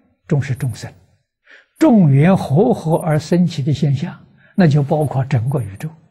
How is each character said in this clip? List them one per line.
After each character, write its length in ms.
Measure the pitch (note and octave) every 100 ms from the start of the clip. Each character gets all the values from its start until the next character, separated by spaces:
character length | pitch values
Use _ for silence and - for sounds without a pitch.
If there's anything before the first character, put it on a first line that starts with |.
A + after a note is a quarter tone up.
| _ _ -
众 160 | D3
是 100 | -
众 220 | B2+ C3
生， 180 | G#2 - - _ _ _ _ _ - _ -
众 320 | D#4+ A3+ D#3+
缘 260 | C3+ E3 -
和 380 | - C#3 B3
合 220 | G#3 D#3 D#3+
而 200 | F3 D3+
生 300 | - F3 F3
起 160 | -
的 100 | B2+
现 220 | C3+ D3
象， 260 | C3+ F3 - _ _ _ -
那 100 | E3+
就 160 | D3
包 220 | C#3 D#3
括 200 | D3 C3+
整 240 | C3 B2+ A2+
个 120 | C#3
宇 140 | G2+ F#2+
宙。 120 | D#3 - _